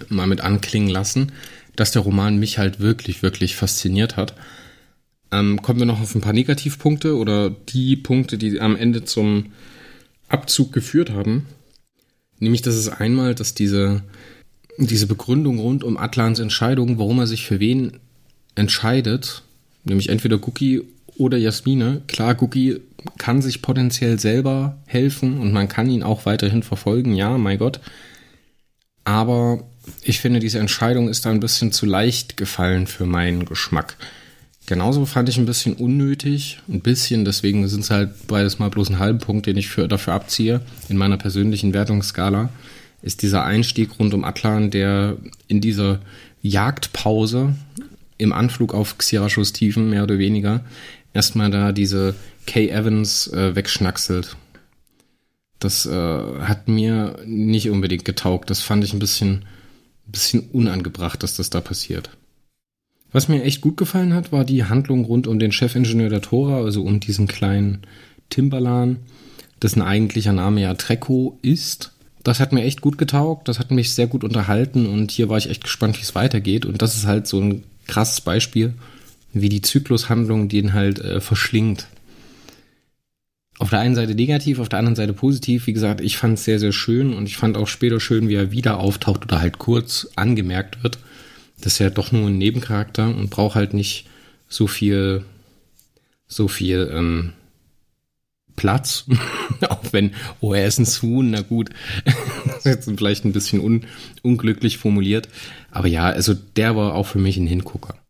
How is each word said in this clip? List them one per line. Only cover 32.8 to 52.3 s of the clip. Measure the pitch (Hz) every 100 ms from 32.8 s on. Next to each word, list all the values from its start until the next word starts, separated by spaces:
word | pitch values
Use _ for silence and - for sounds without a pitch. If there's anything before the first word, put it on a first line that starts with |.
| 92
für | - 90
meinen | 87 87 87 87
Geschmack. | 82 - 80 - - - - - - - _ -
Genauso | 90 98 143 139
fand | 131 123
ich | 120
ein | 117
bisschen | 120 123
unnötig, | - 120 139 139 139 139 143 139 - -
ein | 98
bisschen, | 117 123 - 113 101
deswegen | 95 101 101 98
sind's | 104 101
halt | 104 101 - -
beides | 104 98 -
mal | 104
bloß | 104 98
ein | 92
halben | 101 113
Punkt, | - 107 104
den | 98
ich | 101
für, | - 87
dafür | 101 -
abziehe, | 95 - - 110 120 120 - -
in | 98
meiner | 98 98
persönlichen | 101 98 107 104 101
Wertungsskala, | 98 107 104 98 - 95 101 120 - - - - _
ist | - -
dieser | 101 98
Einstieg | 65 107 117 - 107 -
rund | 107
um | 98
Atlan, | - - 110 107 104
der | 101 98 101 101 - - - -
in | 104
dieser | 110 101 101 98 - - - _
Jagdpause | 104 98 113 139 - - 107 110 110 123 135 139 - - - - - -
im | 107
Anflug | - 120 120 113 104
auf | 101 -
Xirachos | - 107 104 - 101
Tiefen, | - 107 110 110
mehr | 104
oder | 101 98
weniger, | 98 107 101 117 120 - - - _
erstmal | 104 107 113 104
da | 101 101
diese | 101 98 98 95 95 -